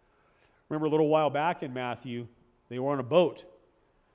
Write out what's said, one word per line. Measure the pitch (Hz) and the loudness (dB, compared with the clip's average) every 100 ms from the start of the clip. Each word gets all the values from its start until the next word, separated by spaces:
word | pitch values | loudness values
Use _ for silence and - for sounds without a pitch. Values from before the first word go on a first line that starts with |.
| _ _ _ _ _ _ _ | _ _ _ _ _ _ _
Remember | 156 156 | -2 0
a | |
little | 156 151 | 2 4
while | 156 151 | 4 2
back | 139 165 175 | 0 -2 -2
in | 143 | -6
Matthew, | 127 123 117 131 120 117 _ _ _ _ | -6 -6 -8 -8 -10 -12 _ _ _ _
they | 123 | -6
were | 135 | -2
on | 143 | -4
a | |
boat | 123 165 165 - - - _ _ _ _ _ | 2 4 4 0 -16 -20 _ _ _ _ _